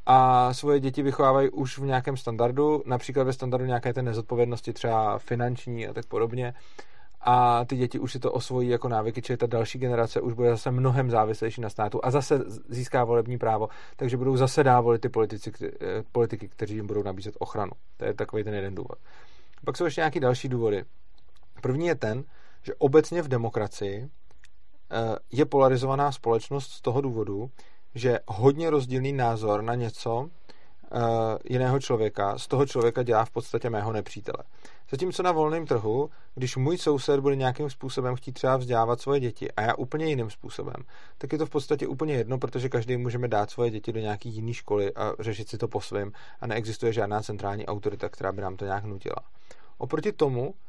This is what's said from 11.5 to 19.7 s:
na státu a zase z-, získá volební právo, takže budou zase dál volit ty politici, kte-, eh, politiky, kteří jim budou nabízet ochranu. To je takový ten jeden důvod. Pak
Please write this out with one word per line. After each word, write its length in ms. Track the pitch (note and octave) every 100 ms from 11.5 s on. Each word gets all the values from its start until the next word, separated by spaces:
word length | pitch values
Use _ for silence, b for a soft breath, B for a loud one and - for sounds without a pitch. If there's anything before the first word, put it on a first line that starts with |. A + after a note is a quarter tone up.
| B2
na 80 | A2
státu 300 | - G#2 -
a 80 | B2+
zase 260 | C#3+ C3 C#3
z-, 220 | F2+ A2 -
získá 340 | B2 B2 C3
volební 340 | A#2 A#2+ A#2 B2
právo, 300 | A2+ G#2+ G#2+ B B -
takže 220 | C3 B2
budou 180 | C3 B2+
zase 280 | C3 D#3
dál 200 | C3+ B2
volit 180 | A#2+ A#2
ty 80 | B2
politici, 420 | A2+ G#2+ G#2+ -
kte-, 200 | G2+ E2 -
eh, 220 | F2+ G2+ A2
politiky, 360 | A#2+ A2+ G#2+ G2+
kteří 280 | - G#2 G#2+
jim 120 | G#2
budou 160 | G#2
nabízet 320 | G2+ G2 G#2 -
ochranu. 320 | - A2 G2+ - - -
To 80 | G#2+
je 80 |
takový 300 | G#2+ G#2 G#2+
ten 100 | G#2+
jeden 220 | G#2 G2 F#2
důvod. 220 | - - b b b b b -
Pak 120 | C3+